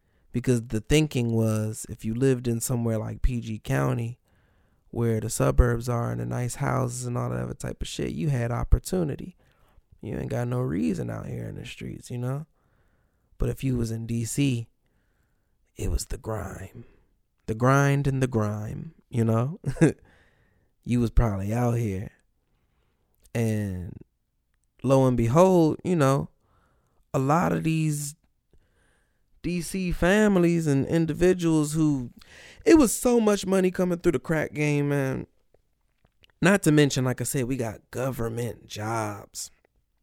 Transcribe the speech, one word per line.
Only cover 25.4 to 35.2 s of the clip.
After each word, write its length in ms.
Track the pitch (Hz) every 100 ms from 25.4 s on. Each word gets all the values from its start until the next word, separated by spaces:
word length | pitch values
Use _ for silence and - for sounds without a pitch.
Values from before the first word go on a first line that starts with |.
| 190 180 156 -
you 120 | - 175
know, 340 | 135 139 - _ _ _ _ _ _ _ _
a 40 | 139
lot 340 | 135 160 175
of 120 | 165
these 520 | 160 160 156 147 143 156 _ _ _ _ _ _ _ _ _ _ _ _
D 200 | 160 175
C 300 | 160 190 180
families 760 | - 170 208 214 190 170 170 160
and 180 | 139 -
individuals 880 | 165 165 165 175 185 165 156 147
who, 380 | 156 156 139 120 - - - - - -
it 120 | 320
was 160 | 240
so 260 | - 247 240
much 260 | 214 202 185
money 240 | 190 185
coming 260 | 185 180 175
through 140 | 180
the 80 | 131
crack 340 | - 160 -
game, 360 | 135 147 147 143
man. 360 | 143 135 131